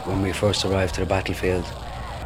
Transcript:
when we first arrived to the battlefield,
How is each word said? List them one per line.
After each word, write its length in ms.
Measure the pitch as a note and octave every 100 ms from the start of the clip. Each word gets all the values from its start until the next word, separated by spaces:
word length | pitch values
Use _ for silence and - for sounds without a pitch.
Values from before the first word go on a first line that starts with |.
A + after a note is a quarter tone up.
| -
when 160 | F#2+
we 100 | G2
first 320 | F2 G#2 F#2+
arrived 300 | F#2+ F#2+ F#2
to 80 | -
the 40 | F#2
battlefield, 600 | F#2+ - F#2 F#2 F#2 E2+ - - - - -